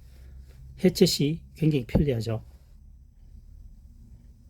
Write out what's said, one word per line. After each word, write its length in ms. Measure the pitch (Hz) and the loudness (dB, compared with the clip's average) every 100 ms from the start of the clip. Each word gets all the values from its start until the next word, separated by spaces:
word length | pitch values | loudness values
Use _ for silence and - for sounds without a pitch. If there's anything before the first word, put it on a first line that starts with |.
| - - - - - - - - | -20 -20 -20 -20 -20 -20 -20 0
해체 220 | 185 - 180 | 0 4 2
시 360 | - 143 165 - | 4 0 -2 -8
굉장히 320 | - 156 151 117 | -2 0 0 0
편리하죠. 580 | - 147 117 110 110 - - - - - - - - - - - - - - - - - - - - - | 0 0 0 -2 -6 -8 -20 -20 -20 -20 -20 -20 -20 -20 -20 -20 -20 -20 -20 -20 -20 -20 -20 -20 -20 -20